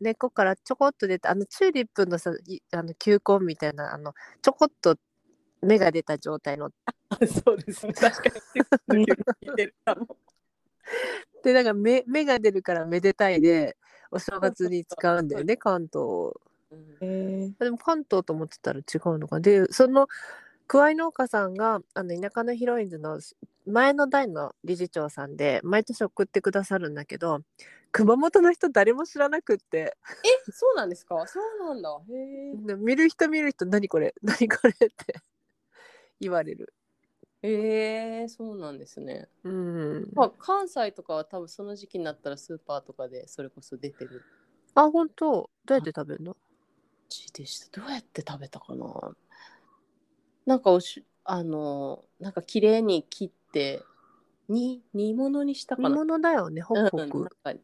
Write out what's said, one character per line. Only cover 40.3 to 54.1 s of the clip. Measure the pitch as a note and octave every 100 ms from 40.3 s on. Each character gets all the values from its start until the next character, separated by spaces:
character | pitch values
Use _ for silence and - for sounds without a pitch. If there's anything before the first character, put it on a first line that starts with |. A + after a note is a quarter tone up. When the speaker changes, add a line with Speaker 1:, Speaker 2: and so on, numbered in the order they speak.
| -
Speaker 1:
関 | - G4 F#4+
西 | C#4 G#3+
と | F#3+
か | F3
は | D#3
多 | D#3 F#3+
分 | E3
そ | -
の | G3+ G#3
時 | G3+
期 | F#3
に |
な | D#3+
っ | D3
た | D3
ら | C#3+
ス | -
ー | D#3+
パ | - C#3+
ー |
と | -
か | - B2+
で | B2+ B2
そ | -
れ | C3+
こ | -
そ | - C3
出 | C#3
て | -
る。 | B2+ B2+ - _ _ _ _
Speaker 2:
あ、 | - D4+
本 | D#4+ D#4+
当？ | - D#4 A#3+ - _
ど | -
う | C4+
や |
っ |
て | D#3 D#3
食 | D3+
べ | D3
る |
の？ | D#3+
Speaker 1:
あ、 |
う | - _ _ _ _ _ _ _
ち | - -
で | - C3+
し | - -
た。 | -
ど | A#3+
う |
や | C4+
っ |
て | - - D3
食 | D3
べ | C#3
た | -
か | -
な？ | - - - G#1 - _ _ - _ _ _ _ _ _ _ _ _ -
な | C4
ん |
か | G3+
お | F3+
し-、 | - - - _
あ | - F#3
の、 | E3 D3+ D3 C#3 C3+ - _ _
な | G3
ん |
か | F3+
綺 | - A3
麗 | G#3+ A3
に | A3 F3
切 | - - F#3+
っ | - _
て、 | D3+ C#3 C3+ - _ _